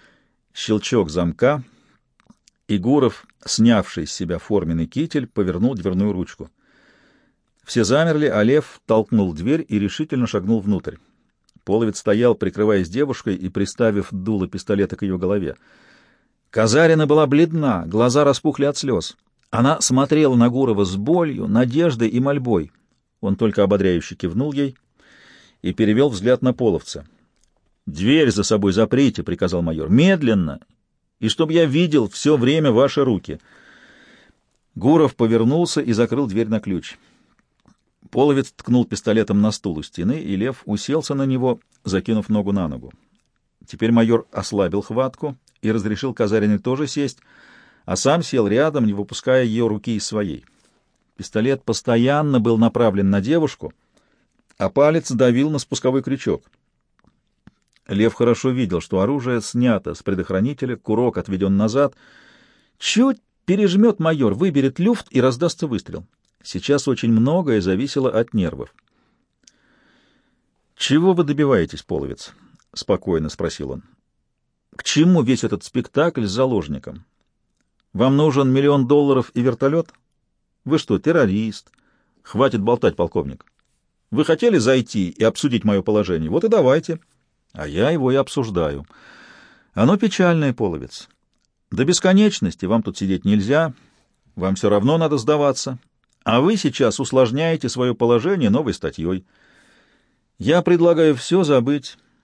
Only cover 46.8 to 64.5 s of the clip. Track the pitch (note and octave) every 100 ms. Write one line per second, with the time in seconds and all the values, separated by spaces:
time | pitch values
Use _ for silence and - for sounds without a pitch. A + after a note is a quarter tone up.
46.8 | D3 - C#3+ - _ _ - - _ _
47.8 | - F#2 C3 E3 - C3+ G2+ A2+ D#3 D3
48.8 | A2 G2+ G2+ - - C3 B2 A2 A#2 G#2
49.8 | A2 G#2+ - A2 G2+ C2 - _ _ _
50.8 | _ _ _ _ G2+ A2 A#2+ C3+ - -
51.8 | - A#2 B2 C#3+ D3+ C3 A2 A2+ A2+ A#2+
52.8 | A#2 G2 G2 G2+ G2 E3 D#3 - - -
53.8 | _ _ _ _ _ _ _ _ F#2+ -
54.8 | D3 D#3+ - B2 B2+ A#2+ D3 D3 - -
55.8 | C3 C3+ C3 C3 - - - _ _ _
56.8 | _ _ _ _ _ _ - _ _ _
57.8 | - G2 A2 - A#2+ A#2 C3 B2+ A2+ E2+
58.8 | - F#2+ G2+ C#3+ B2 A#2+ G#2 A#2+ B2 G#2
59.8 | E2+ D#2+ - F#2+ E2+ F#2+ A#2 C#3 B2+ A#2
60.8 | - A2 B2 F#2+ F2 F#2+ G2 G2 A2 B2
61.8 | C#3+ - _ _ _ _ _ _ _ _
62.8 | - G#3 C4 A#3 _ _ - G3 G3+ F#3
63.8 | A3+ G3+ D#3+ D#3+ A#2+ G2 F#3+